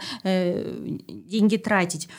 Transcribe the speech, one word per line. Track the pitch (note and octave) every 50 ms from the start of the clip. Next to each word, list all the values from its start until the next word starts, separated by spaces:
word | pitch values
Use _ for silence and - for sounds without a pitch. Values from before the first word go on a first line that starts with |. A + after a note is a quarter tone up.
| - - B3+ A#3 -
э, | F#3+ F#3 F#3 F3+ F3 F#3+ G3+ - - - - - - - - - -
деньги | - G#2 - E3+ F#3+ A3+ G3+ G#3+ A3 G#3+
тратить. | - - G#3+ F#3+ F3+ F3+ - D#3 - - -